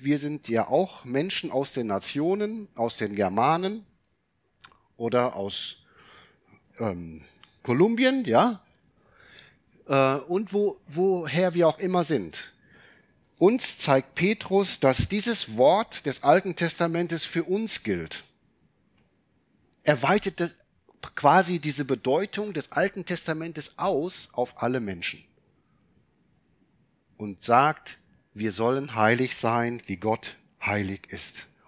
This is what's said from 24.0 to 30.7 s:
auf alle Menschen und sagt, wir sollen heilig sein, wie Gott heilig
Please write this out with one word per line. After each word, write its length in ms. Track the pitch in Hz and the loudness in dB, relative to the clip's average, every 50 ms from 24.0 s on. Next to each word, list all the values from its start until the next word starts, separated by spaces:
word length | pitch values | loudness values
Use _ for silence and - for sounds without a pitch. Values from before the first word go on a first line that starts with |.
| 156 185 - - - - - | -2 -2 -6 -10 -12 -8 -4
auf 280 | - 123 - - - | -4 -4 -4 -4 -4
alle 200 | 120 120 131 127 | -4 -2 -2 -2
Menschen 420 | 113 101 95 85 - - - - - _ _ _ _ _ _ _ _ _ _ _ _ _ _ _ _ _ _ _ _ _ _ _ _ _ _ _ _ _ _ _ _ _ _ _ _ _ _ | -4 -6 -8 -8 -8 -8 -10 -10 -16 _ _ _ _ _ _ _ _ _ _ _ _ _ _ _ _ _ _ _ _ _ _ _ _ _ _ _ _ _ _ _ _ _ _ _ _ _ _
und 260 | - 107 101 98 - | -12 -10 -10 -10 -8
sagt, 560 | - - 117 123 139 151 151 - - - - - _ _ _ _ _ _ _ | 0 2 4 4 6 4 2 -2 -8 -18 -18 -20 _ _ _ _ _ _ _
wir 180 | 101 107 110 | -6 -4 -4
sollen 440 | 92 110 113 120 131 139 139 143 113 | -2 0 0 0 0 0 -4 -4 0
heilig 420 | 113 107 110 120 120 127 123 - - | 2 4 4 4 4 2 -2 -2 -2
sein, 440 | - 113 117 120 117 117 120 117 - | -2 0 0 0 0 -2 -4 -6 -8
wie 100 | - 98 | -8 -8
Gott 400 | 87 95 110 110 - - - - - _ _ _ _ | -4 -2 0 -2 -2 -4 -10 -16 -18 _ _ _ _
heilig 460 | - - | -4 -4